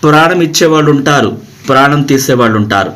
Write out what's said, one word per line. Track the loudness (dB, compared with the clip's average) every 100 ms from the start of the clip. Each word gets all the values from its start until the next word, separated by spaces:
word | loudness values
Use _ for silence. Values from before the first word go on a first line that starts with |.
ప్రాణం | 2 2 2 0
ఇచ్చేవాళ్ళు | -2 0 0 2 2
ఉంటారు, | 0 0 0 -2 -6 -16 -20 -2
ప్రాణం | 0 2 0
తీసేవాళ్ళు | 0 -2 0 0 0 0
ఉంటారు. | -2 -2 -4